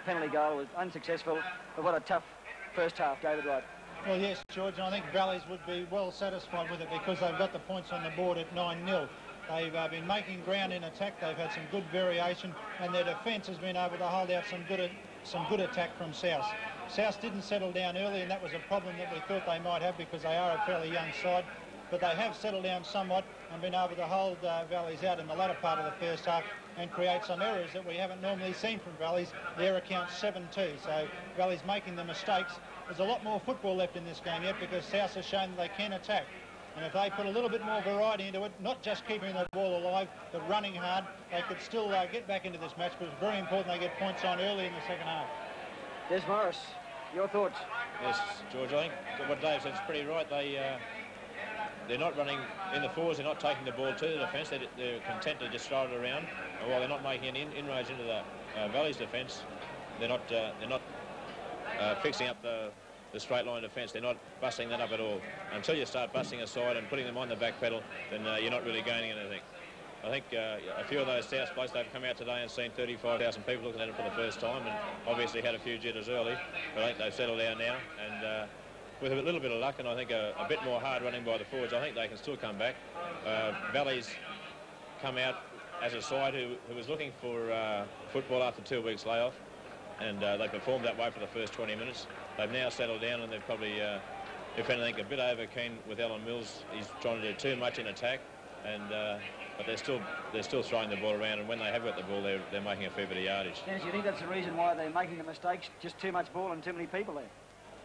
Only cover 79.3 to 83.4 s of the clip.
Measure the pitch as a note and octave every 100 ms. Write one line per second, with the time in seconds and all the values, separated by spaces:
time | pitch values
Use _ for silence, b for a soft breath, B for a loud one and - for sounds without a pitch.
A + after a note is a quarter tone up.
79.3 | E3+ C3 A#2 C3 C#3 B2 A#2+ A#2+ A2+ G#2+
80.3 | - - D3 C3 A#2+ C3+ B2+ B2 A#2+ A#2
81.3 | A2+ G2+ C3 A#2+ A#2+ D3 A2+ A2 G#2+ -
82.3 | C3+ A2+ G#2 A#2 C3 - - - - G#2+
83.3 | A2